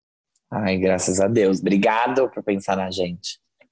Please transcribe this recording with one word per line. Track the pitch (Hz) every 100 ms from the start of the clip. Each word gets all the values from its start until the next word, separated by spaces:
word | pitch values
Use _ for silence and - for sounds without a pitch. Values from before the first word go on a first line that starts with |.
| _ _ _ _ -
Ai, | - 104 95
graças | 95 92 - 92
a | 98
Deus. | 117 98 92
Obrigado | 92 98 110 110 123 131 127
por | -
pensar | 104 98 95 95
na | 92
gente. | 95 90 87 - - _ _ _